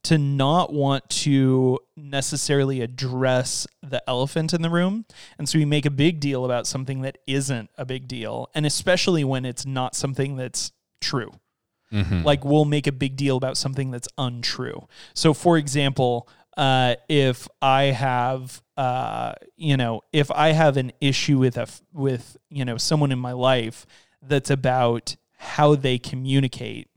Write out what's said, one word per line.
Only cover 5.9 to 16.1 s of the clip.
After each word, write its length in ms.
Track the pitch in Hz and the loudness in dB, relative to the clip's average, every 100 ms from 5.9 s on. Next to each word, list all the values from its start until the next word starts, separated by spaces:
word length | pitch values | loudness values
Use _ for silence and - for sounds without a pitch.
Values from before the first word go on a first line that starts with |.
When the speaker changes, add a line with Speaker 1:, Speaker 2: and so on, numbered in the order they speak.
Speaker 1:
big 280 | 135 156 160 | 2 2 2
deal 240 | 143 131 127 | -2 -2 0
about 200 | 120 110 | -2 -2
something 360 | 131 131 131 | -6 -6 -6
that 160 | 135 - - | -8 -10 -4
isn't 420 | 135 135 123 110 - | -2 -2 -6 -6 -12
a 80 | 123 | -10
big 220 | 131 127 | -10 -10
deal, 420 | 127 107 120 123 156 | -10 -8 -10 -8 -2
and 100 | 151 | -2
especially 580 | - - 180 - 165 | 0 2 2 2 2
when 220 | 135 131 127 | 0 -2 -4
it's 200 | 123 135 | -8 -6
not 300 | 131 127 - | -4 -4 -4
something 400 | 143 131 139 135 | -4 -4 -4 -6
that's 340 | 127 - - _ _ _ | -8 -8 -8 _ _ _
true. 300 | - 135 107 - _ _ _ _ _ | -4 -4 -6 -14 _ _ _ _ _
Speaker 2:
Mm-hmm. 320 | 104 87 92 | -2 0 2
Speaker 1:
Like, 200 | 147 143 139 | 2 2 4
we'll 200 | 151 147 | 4 4
make 220 | 147 139 | 2 -2
a 40 | |
big 240 | 135 135 135 | -2 -6 -2
deal 200 | 139 131 | 0 0
about 200 | 131 135 | -2 -4
something 340 | 139 135 131 | -4 -4 -6
that's 160 | 120 - - | -6 -12 -6
untrue. 720 | 127 120 113 - 123 - - - - | -6 -4 -6 -6 -8 -10 -16 -20 -12
So, 200 | - 160 | 2 2
for 240 | 139 175 165 | 4 4 4
example, 720 | 147 143 139 135 127 | 2 0 0 2 0